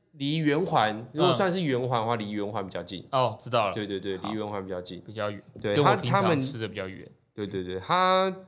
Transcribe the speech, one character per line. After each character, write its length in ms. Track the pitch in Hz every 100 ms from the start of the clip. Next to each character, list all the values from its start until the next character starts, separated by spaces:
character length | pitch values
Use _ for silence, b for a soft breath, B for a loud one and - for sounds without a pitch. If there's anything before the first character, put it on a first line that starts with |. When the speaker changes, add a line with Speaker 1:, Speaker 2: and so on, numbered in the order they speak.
| _
Speaker 1:
离 240 | 151 139 160
圆 280 | 151 143
环， 400 | 190 151 107 107 117
如 120 | 147
果 100 | 175
算 180 | 165 196
是 100 | 180
圆 140 | 160 123
环 200 | 123 123
的 60 | 110
话， 100 | 117
Speaker 2:
嗯。 40 |
Speaker 1:
离 100 | 104
圆 180 | 104 101
环 160 | 107
比 80 | 95
较 120 | 92
近。 200 | 85 90 -
Speaker 2:
哦， 240 | 135 123 104
知 80 | 127
道 200 | 117 104
了。 40 |
Speaker 1:
对， 140 | 92 101
对， 120 | 98
对， 160 | 101 95
Speaker 2:
好。 120 | 85
Speaker 1:
离 60 | 107
圆 120 | 104
环 160 | 104
比 60 | 95
较 100 | 90
近。 220 | 90 87
Speaker 2:
比 100 | -
较 200 | 107 104
远， 100 | 101 - -
Speaker 1:
对， 160 | 104 101
Speaker 2:
跟 80 |
我 120 | 147 202
平 160 | -
常 100 | 196
Speaker 1:
它， 60 | 190
他 0 |
们 120 | 151
Speaker 2:
吃 200 | 131 117
的 80 | 107
比 80 | 98
较 120 | 95
远。 200 | 95 - _ _
Speaker 1:
对， 140 | - 101
对， 160 | 92
对， 160 | 90 92
它 520 | - 175 185 185 190 185